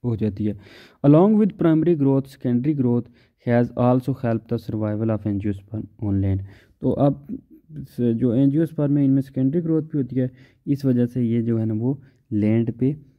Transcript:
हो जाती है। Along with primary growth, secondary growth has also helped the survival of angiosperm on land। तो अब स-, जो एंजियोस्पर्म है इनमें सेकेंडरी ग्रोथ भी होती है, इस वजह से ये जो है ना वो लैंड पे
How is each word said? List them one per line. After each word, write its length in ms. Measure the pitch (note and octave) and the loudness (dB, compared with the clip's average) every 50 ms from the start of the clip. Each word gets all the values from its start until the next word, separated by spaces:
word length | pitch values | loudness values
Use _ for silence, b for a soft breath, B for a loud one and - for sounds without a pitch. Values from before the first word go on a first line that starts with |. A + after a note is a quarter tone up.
| - | -4
हो 100 | B2 A#2 | -4 -4
जाती 300 | G2+ G#2+ G#2+ G2 - G#2 | -2 -2 -4 -2 -2 -4
है। 140 | G#2 G#2 G#2 B B B B B B B B - | -4 -4 -6 B B B B B B B B 4
Along 320 | C#3+ D3 D#3 F3+ G#3 A3 G#3 | 6 6 8 6 6 4 4
with 160 | A3 F#3+ - | 2 2 0
primary 400 | - F#3 E3 D#3+ D#3+ D#3 F3 F3 D3 | 0 2 2 2 4 2 2 2 2
growth, 240 | C#3 C3+ C3+ C3+ C3+ | 2 2 2 0 -2
secondary 500 | - - - - B2+ A#2+ A#2+ B2 D3+ D#3 | -4 -14 -6 -4 0 0 0 0 0 0
growth 300 | D3 B2+ A#2+ A#2+ A#2+ A#2+ - b b b b b _ _ | 0 0 2 0 0 -2 -6 b b b b b _ _
has 180 | B2 A#2+ A#2+ B2 | 0 2 2 2
also 480 | A#2+ - - A#2+ B2 B2+ C3 B2+ - C3 - - | 0 0 0 2 2 2 2 0 -2 -6 -4 -2
helped 220 | A#2 A2+ A2+ A2 - | -2 -2 -2 -4 -6
the 200 | A#2 A2+ - - | -8 -6 -6 -6
survival 380 | A2+ G#2+ G#2+ G#2+ G#2+ G#2 A2+ | -6 -4 -4 -4 -4 -2 -2
of 120 | A2+ A2 G#2 | -2 -2 -2
angiosperm 640 | F#2+ G#2+ G2+ G2+ G2 G#2 G2+ G2 - - - G#2+ | -2 -4 -4 -2 -2 -4 -6 -6 -10 -12 -10 -10
on 320 | - - _ - G#2+ G2+ G2 | -10 -12 _ -8 -4 -2 0
land। 260 | G2 G2 G2 F#2+ F#2+ G2 G2 B B B B B _ | 0 0 0 -2 -2 -4 -10 B B B B B _
तो 100 | - C3 | -4 -4
अब 480 | - - C3+ C#3+ C#3 - - - - - _ _ - - _ _ | 0 2 0 0 0 -2 -8 -14 -14 -14 _ _ -20 -20 _ _
स-, 300 | D#3 D3 C3+ - - - | -16 -16 -16 -14 -6 -2
जो 320 | A#2+ A#2+ A2+ A2+ B2+ B2 A2 | 0 0 0 0 0 0 2
एंजियोस्पर्म 640 | B2+ C#3 C#3 C#3 D#3 E3 D#3 D#3+ - D3 C#3+ C#3+ | 2 2 2 2 0 -2 -2 -2 -4 -2 0 2
है 80 | D3 C#3 | 2 2
इनमें 160 | C3+ C3+ C3+ | 2 2 0
सेकेंडरी 400 | C3+ C#3 - C3 C3 C3+ C#3 F3 | -2 -4 -4 -2 -2 0 0 -2
ग्रोथ 200 | E3 E3 D#3+ D#3 | -2 0 -2 -2
भी 160 | D3+ D#3 - | -2 -4 -4
होती 180 | D3 C3 B2 B2+ | -4 -4 -2 -2
है, 160 | B2+ B2+ B2 b b b b b b b | -4 -4 -4 b b b b b b b
इस 180 | - C#3+ C#3 - | -4 -4 0 0
वजह 200 | C3+ B2+ A#2+ A#2+ | 0 2 2 0
से 180 | A#2+ - B2+ B2 | 0 0 -2 -2
ये 180 | A2+ A2+ A#2+ | 0 0 0
जो 160 | A2+ A#2 A#2 | 0 0 -2
है 80 | A2+ A2 | 0 0
ना 80 | A2 G#2+ | -2 -2
वो 280 | G#2+ A#2 B2+ C#3+ C#3+ b b b b b _ | -2 -2 -2 -4 -4 b b b b b _
लैंड 400 | A2+ G#2 G2+ G#2+ A2 A2+ A#2 A#2+ | -2 0 2 2 2 2 0 -2
पे 260 | A2+ - B2 C3+ D3 - - - _ | -2 -2 -2 -2 -2 -4 -12 -20 _